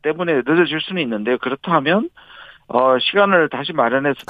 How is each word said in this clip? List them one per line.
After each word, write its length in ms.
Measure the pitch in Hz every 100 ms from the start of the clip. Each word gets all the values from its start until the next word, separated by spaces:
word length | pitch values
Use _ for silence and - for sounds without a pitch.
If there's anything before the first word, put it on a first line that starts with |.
때문에 400 | 151 156 175 143 120
늦어질 320 | 165 160 156
수는 200 | - 185
있는데요. 380 | 135 107 107 123
그렇다면, 720 | 131 135 - 165 139 190 320 - - - - - -
어, 300 | 120 131 127
시간을 500 | 120 196 202 185 156
다시 240 | 143 143
마련해서 460 | 156 117 131 143 135 -